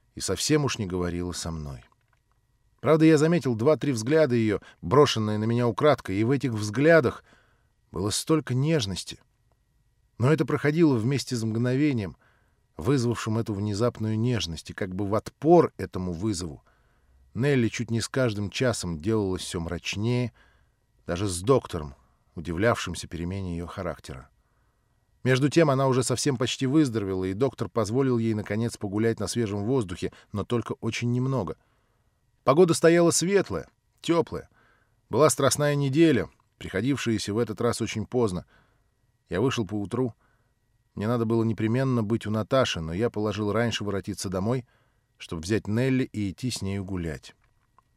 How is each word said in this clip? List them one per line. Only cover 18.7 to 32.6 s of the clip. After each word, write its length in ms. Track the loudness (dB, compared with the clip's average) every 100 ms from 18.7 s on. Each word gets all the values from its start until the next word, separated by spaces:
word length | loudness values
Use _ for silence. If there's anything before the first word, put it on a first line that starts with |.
| -2 -4 -4
делалась 420 | -2 0 0 -4
все 180 | -6 -6
мрачнее, 720 | -6 -6 -6 -4 -2 -2 -4 -8 _ _ _ _ _ _ -8
даже 200 | -4 -4
с 140 | -2
доктором, 540 | 2 2 0 -10 -10 -14 _ _ _
удивлявшимся 760 | -14 -8 0 0 0 -4 -10 -10
перемене 440 | -8 -8 -8 -8
ее 120 | -8 -8
характера. 640 | -10 -8 -10 -12 -16 -18 _ _ _ _ _ _ _ _ _
Между 260 | 0 2 2
тем 220 | 4 4
она 180 | 4 2
уже 140 | 2
совсем 340 | 0 0 -2 -2
почти 300 | -2 -2 0
выздоровела, 580 | 2 2 0 -2 -2
и 80 | -2
доктор 380 | -2 -2 -2 -6
позволил 480 | -4 -2 0 0 0
ей, 160 | 0
наконец, 420 | -2 -2 -2 -4 -4
погулять 440 | -6 0 0 0
на 60 | -2
свежем 380 | -2 -2 -2
воздухе, 480 | -2 -2 -2 -6 -8 -10 _
но 120 | -8
только 280 | -2 -2 -4 -6
очень 300 | -6 -4 -2
немного. 440 | -2 -2 -4 -4 -8 _ _ _ _ _ _ _ _
Погода 300 | 2 6